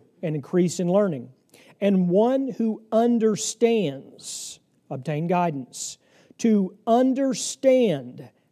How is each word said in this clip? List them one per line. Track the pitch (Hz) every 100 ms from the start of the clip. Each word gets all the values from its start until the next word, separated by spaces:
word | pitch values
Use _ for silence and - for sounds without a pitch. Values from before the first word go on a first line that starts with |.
| - _
and | 170 156
increase | 123 180 175 -
in | 175
learning. | 190 208 139 123 _ _ - _ -
And | 196 190 180
one | 180 233 269 269
who | 202 226 214 -
understands | 220 240 240 220 208 - - 233 226 170 135 - - - - - - _ _ -
obtain | 135 131 151 170
guidance. | 180 175 143 123 - - - _ _ _ -
To | 233 208 185 - -
understand | 233 262 254 269 240 - - 269 254 233 147 123 - 131 _ _